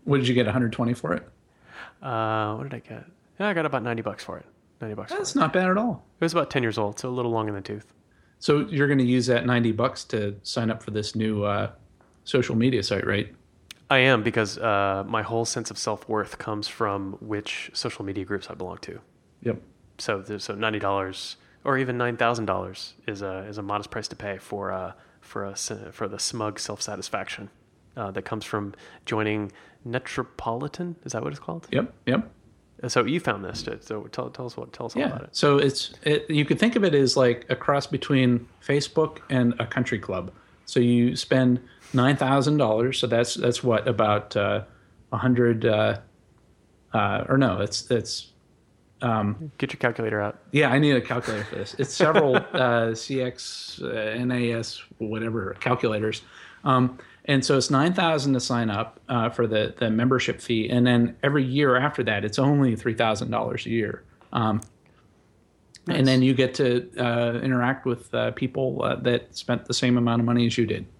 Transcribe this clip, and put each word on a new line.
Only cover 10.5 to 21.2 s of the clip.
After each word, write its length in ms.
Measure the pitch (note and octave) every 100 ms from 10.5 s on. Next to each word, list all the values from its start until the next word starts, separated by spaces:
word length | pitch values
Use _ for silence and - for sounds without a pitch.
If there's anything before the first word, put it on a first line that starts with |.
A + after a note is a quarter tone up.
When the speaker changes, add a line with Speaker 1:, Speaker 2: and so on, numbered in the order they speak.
| - A2+
Speaker 1:
up 140 | A2
for 80 | -
this 240 | G#2+ G#2 A2
new, 300 | A2 G#2 G2+
uh, 260 | G2+ G2+ - - _ _ _ -
social 300 | - A#2+ A2
media 280 | B2 A#2+
site, 240 | G2 G2 -
right? 260 | G2+ A2+ - _ _ _ - _
Speaker 2:
I 60 | C3+
am, 240 | C3 B2
because, 380 | G#2+ A2+ G#2 -
uh, 440 | A#2 G2+ G2 G2 G2
my 160 | A2+
whole 220 | G#2 A#2 A#2
sense 260 | - A2
of 60 | A2
self-worth 580 | - G#2 - G#2+ G2+ -
comes 300 | - G#2+ G#2
from 460 | - A2 G2+ G2 G2+
which 500 | A2 G#2 G#2 - -
social 320 | - A#2+ - G2
media 180 | G2+
groups 240 | F#2 G2+ -
I 60 |
belong 240 | - F#2 F2+
to. 180 | - - _ _ _ _
Speaker 1:
Yep. 180 | B2 - - _ _ -
Speaker 2:
So 240 | - G2+
there's, 220 | F#2+ G#2
so 100 | -
ninety 240 | G#2 A2 G#2+
dollars 600 | G2 G2 F#2+ F#2+